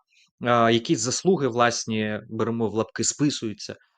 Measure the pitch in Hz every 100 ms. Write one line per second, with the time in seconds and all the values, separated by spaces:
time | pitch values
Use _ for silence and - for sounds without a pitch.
0 | _ _ _ - 123 120 117 117 117 131
1 | 123 - 175 170 131 117 120 - - 110
2 | 107 107 - 110 113 117 110 107 110 -
3 | 110 - 147 - 110 101 - - _